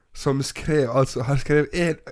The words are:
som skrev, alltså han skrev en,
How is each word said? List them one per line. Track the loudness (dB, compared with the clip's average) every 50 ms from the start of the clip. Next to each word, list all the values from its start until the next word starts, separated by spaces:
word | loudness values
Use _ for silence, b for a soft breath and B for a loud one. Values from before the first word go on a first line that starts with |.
| _ _
som | -10 -4 -2 0 0 0
skrev, | -2 -4 -6 -6 -2 0 2 2 2 2
alltså | 2 2 2 2 0 -4
han | -2 0 0 0
skrev | 2 2 2 2 2 2
en, | 0 0 0 0 -2 -4 -8 -18